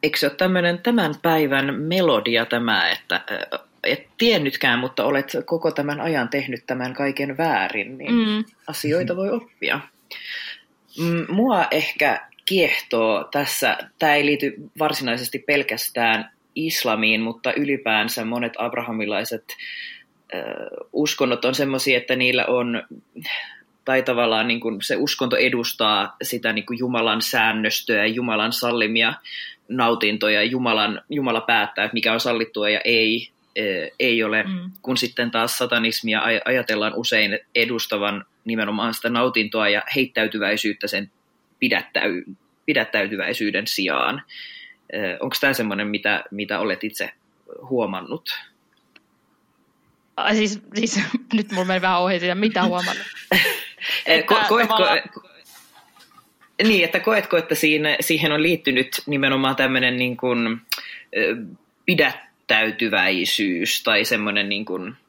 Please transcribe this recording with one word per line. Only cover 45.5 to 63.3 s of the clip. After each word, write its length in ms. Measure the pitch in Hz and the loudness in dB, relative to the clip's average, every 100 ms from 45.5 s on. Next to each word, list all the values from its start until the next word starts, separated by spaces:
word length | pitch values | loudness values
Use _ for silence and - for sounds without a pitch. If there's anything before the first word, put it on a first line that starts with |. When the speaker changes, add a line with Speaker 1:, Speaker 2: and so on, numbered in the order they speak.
Speaker 1:
semmonen, 340 | 131 110 101 104 | 2 0 -2 -2
mitä, 360 | 107 104 101 - | -2 0 -2 -2
mitä 280 | 101 104 104 | -8 -4 -2
olet 240 | 107 95 | -2 -2
itse 260 | 110 - - - _ _ _ - 131 | -6 -6 -8 -8 _ _ _ -20 -4
huomannut? 600 | 131 107 95 90 156 - - - _ _ _ _ - _ _ _ _ _ _ _ _ _ _ _ - | -2 0 -2 -8 -10 -8 -10 -10 _ _ _ _ -20 _ _ _ _ _ _ _ _ _ _ _ -2
Speaker 2:
Ai 180 | - 220 | 2 2
siis, 260 | 214 208 - - | 2 -2 -8 -4
siis 240 | 226 202 175 247 | -2 0 -2 -4
<laughs> 180 | - | 0
nyt 180 | 226 202 | 0 0
mulla 140 | 196 185 | -2 0
meni 140 | 185 | 2
vähän 180 | 185 180 | 2 2
ohi 180 | 180 185 | 2 0
siitä, 160 | 180 180 | 0 2
mitä 280 | 214 214 | 2 2
huomannut? 420 | 180 180 180 - - - - | 2 2 -2 -4 -8 -14 -10
Speaker 1:
<laughs> 40 | 180 214 - - - - - - | -2 -2 -2 -8 -12 -6 -6 2
Ö, 20 | |
ko-, 0 | |
Speaker 2:
Että 360 | 160 156 208 208 | 2 4 2 4
Speaker 1:
koetko, 240 | 226 226 220 | 2 4 2
Speaker 2:
tavallaan 240 | 190 196 - - - - - - - - _ _ - - _ _ _ _ | 4 2 -2 -16 -20 -20 -20 -20 -20 -20 _ _ -20 -20 _ _ _ _
Speaker 1:
niin, 220 | 214 208 165 | 2 2 2
että 140 | 185 | 0
koetko, 380 | 175 214 - 175 | 2 0 2 0
että 180 | 165 151 | 2 2
siinä, 420 | 156 151 151 147 | 4 4 2 0
siihen 320 | 147 156 156 | 2 2 2
on 120 | 151 | 2
liittynyt 580 | 160 165 - 127 127 - - | 2 2 2 0 0 -4 -4
nimenomaan 500 | 143 135 135 135 135 | 0 2 2 2 2
tämmönen 420 | 131 131 127 123 | 2 2 0 0
niin 200 | 127 120 | -2 0
kuin, 440 | 127 120 117 113 - - - - - - | 0 0 0 -2 -6 -10 -10 -18 -8 0
ö, 180 | 104 - 202 - _ _ - | 0 0 -6 -16 _ _ -2
pidättäytyväisyys 2000 | 170 143 - - _ _ 110 110 110 113 101 92 92 95 | 2 2 0 -14 _ _ 2 2 0 0 2 2 2 0